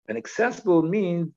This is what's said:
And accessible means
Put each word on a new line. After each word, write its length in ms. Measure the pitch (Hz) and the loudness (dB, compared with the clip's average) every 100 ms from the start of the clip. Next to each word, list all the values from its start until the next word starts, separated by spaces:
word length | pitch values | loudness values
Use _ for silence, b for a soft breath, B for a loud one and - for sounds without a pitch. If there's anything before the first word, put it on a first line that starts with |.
| - | -10
And 80 | 113 | -8
accessible 640 | - - 233 233 202 170 | -6 -2 -2 0 2 4
means 500 | 160 202 185 175 165 | 4 0 0 -2 -4